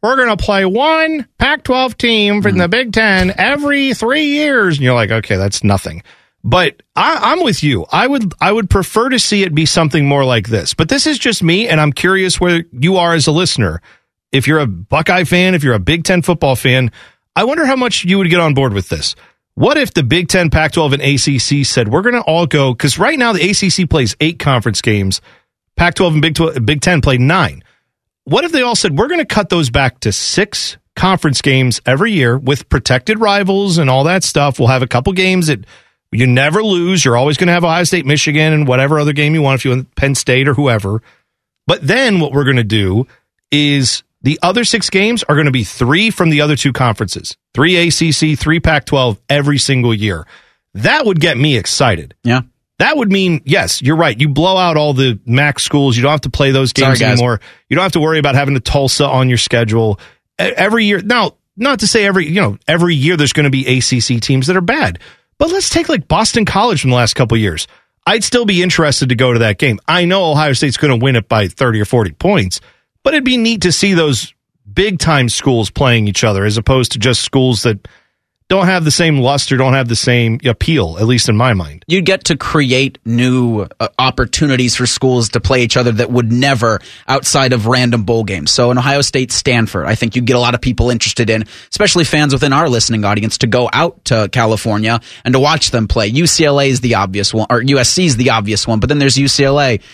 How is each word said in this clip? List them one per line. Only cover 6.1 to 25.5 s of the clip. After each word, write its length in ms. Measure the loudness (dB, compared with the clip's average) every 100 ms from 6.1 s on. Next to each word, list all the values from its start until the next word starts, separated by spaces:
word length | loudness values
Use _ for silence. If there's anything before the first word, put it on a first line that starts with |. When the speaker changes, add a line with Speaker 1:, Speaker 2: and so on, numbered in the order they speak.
| _ _ _
Speaker 1:
But 380 | -2 0 0 -4 _ -2
I, 240 | -2 0 0
I'm 100 | 0
with 200 | 0 0
you. 220 | 0 -2 -2
I 160 | -2 0
would, 260 | 0 -2 -2
I 100 | 0
would 160 | 0 0
prefer 420 | 0 0 -2 0
to 100 | 0
see 240 | 0 0
it 100 | 0
be 140 | 0 0
something 400 | 0 0 2 2
more 180 | 2 2
like 220 | 0 0
this. 260 | -4 -4
But 160 | -4 -2
this 160 | 0 0
is 140 | -2
just 240 | -2 -2
me, 240 | 0 0 2
and 120 | 2
I'm 140 | 0
curious 480 | 0 0 0 0 0
where 220 | 0 0 -2
you 260 | -4 0 2
are 160 | 2
as 140 | 2 0
a 40 |
listener. 480 | 0 0 0 -2 -4 -12 _ _ _ _
If 160 | -2 0
you're 100 | 0
a 80 | 0
Buckeye 600 | -6 -4 -2 0 0 2
fan, 280 | 2 2
if 100 | 2
you're 120 | 0 0
a 40 |
Big 240 | 0 -2
Ten 200 | 0 0
football 320 | 0 0 0 0
fan, 360 | 2 2 0 -4 -20 _ _ -4
I 80 |
wonder 200 | -2 0 0
how 80 | 0
much 280 | -2 -2 0
you 120 | 0
would 140 | 2
get 80 | 2
on 160 | 2 0
board 180 | 0
with 160 | -2 -4
this. 240 | -6 -8 -10 -18 _ _
What 240 | -2 0 2
if 160 | 0
the 80 | -2
Big 280 | 0 0 0
Ten, 200 | 0 2
Pac-twelve, 440 | 2 0 0 0
and 80 | 0
A 140 | 0 0
C 200 | 0 -2
C 260 | 0 0
said, 260 | 0 0 0
"We're 120 | 0
gonna 200 | 0 -2
all 260 | 0 0 0
go," 260 | 0 0
'cause 240 | 0 -2 0
right 220 | 0 0
now 140 | 0
the 120 | 0 0
A 60 |
C 160 | 0 0
C 160 | 0 0
plays 300 | 0 -2 -2
eight 200 | -4 -2
conference 420 | -2 0 0 -2
games, 400 | -2 0 -2 -4 -10 _ _